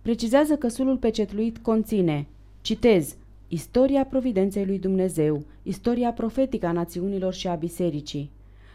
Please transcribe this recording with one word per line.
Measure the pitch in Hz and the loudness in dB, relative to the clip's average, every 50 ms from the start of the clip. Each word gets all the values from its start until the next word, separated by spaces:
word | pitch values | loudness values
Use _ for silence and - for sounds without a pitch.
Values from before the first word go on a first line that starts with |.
precizează | - 220 233 226 233 226 240 277 311 302 302 | -2 -2 -2 0 0 4 4 4 4 4 2
că | 285 - 240 | 0 0 -4
sulul | 226 - 262 262 269 | -2 0 0 0 0
pecetluit | 254 - 233 220 220 208 202 202 208 220 233 226 - | 2 0 -2 0 0 -4 -4 -2 -4 -4 -4 -4 -4
conține, | - 233 226 220 208 - 226 202 180 165 151 147 147 - - - - - - - | -2 0 0 0 0 0 0 2 2 2 2 0 -4 -8 -14 -20 -20 -20 -20 -12
citez, | - - 220 - - 240 214 175 147 - - - - - - - - - | -6 -6 -4 2 4 6 6 6 4 0 -8 -16 -20 -20 -20 -20 -12 -8
„istoria | 170 160 - - - 240 262 269 277 277 269 | -8 -8 -8 -2 2 2 4 4 4 2 0
providenței | 269 262 262 247 262 214 190 190 202 196 208 196 | 0 -2 -2 -2 0 2 2 2 2 0 -2 -2
lui | 190 196 190 | -2 -2 -2
Dumnezeu, | 180 190 190 185 185 190 160 156 151 151 151 147 147 - - - | 0 0 2 2 0 0 2 2 2 2 2 0 -4 -10 -18 -14
istoria | - - 185 - - 233 240 247 247 233 | -8 -8 -8 -4 -2 -2 0 0 0 -2
profetică | 233 233 226 226 214 262 269 262 269 196 - | -2 -2 -6 -4 0 0 0 0 0 -2 -2
a | 170 | -2
națiunilor | 170 175 175 165 - 180 175 196 202 190 185 185 | -2 -2 -4 -4 -4 -6 -4 -4 -2 -2 -2 -4
și | 185 185 - 185 | -4 -4 -4 -4
a | 175 | -4
bisericii.” | 165 156 175 - - 180 170 147 147 147 - - 147 143 147 - - - - - - - - | -4 -4 -8 -4 -2 -2 -2 -2 -4 -8 -6 -8 -8 -8 -8 -14 -20 -20 -20 -20 -20 -20 -20